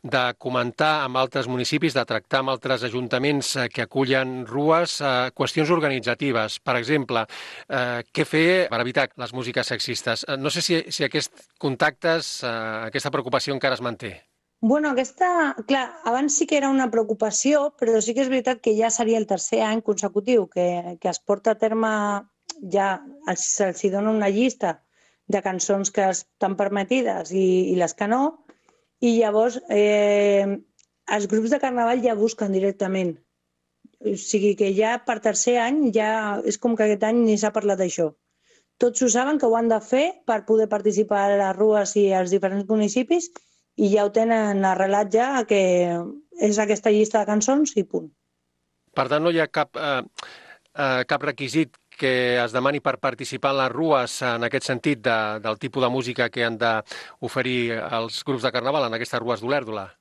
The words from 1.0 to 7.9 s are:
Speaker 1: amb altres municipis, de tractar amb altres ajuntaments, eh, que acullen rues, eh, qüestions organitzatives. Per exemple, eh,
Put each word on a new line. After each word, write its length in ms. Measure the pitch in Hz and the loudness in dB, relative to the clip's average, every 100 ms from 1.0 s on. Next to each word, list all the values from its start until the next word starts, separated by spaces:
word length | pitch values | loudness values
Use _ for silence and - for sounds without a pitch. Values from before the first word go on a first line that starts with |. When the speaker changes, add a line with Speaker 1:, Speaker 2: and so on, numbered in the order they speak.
| 135 | -2
Speaker 1:
amb 120 | 127 | -2
altres 300 | 131 139 120 | -2 -2 -4
municipis, 480 | 127 120 151 160 131 | -4 -2 -2 0 -2
de 80 | 120 | -2
tractar 360 | 110 _ 135 | -4 _ -2
amb 100 | 135 | -2
altres 300 | 127 135 127 | -4 -2 -2
ajuntaments, 720 | 120 120 123 127 139 143 - 135 | -2 -6 -2 0 0 0 -2 -4
eh, 120 | 120 | -4
que 120 | - 117 | -4 -4
acullen 560 | 135 131 135 131 127 113 | -2 2 0 0 -6 -6
rues, 540 | 131 147 160 170 - | -2 2 2 2 -2
eh, 300 | 143 127 127 - | 0 0 -2 -2
qüestions 360 | 131 - 151 | -2 0 2
organitzatives. 880 | 175 151 131 117 120 139 117 107 - | 2 2 -2 -2 -2 0 0 -2 -4
Per 160 | - 123 | -2 -2
exemple, 480 | 117 151 123 117 107 - - - - | 0 -2 0 -2 -4 -10 -16 -18 -6
eh, 360 | 135 123 | -4 -4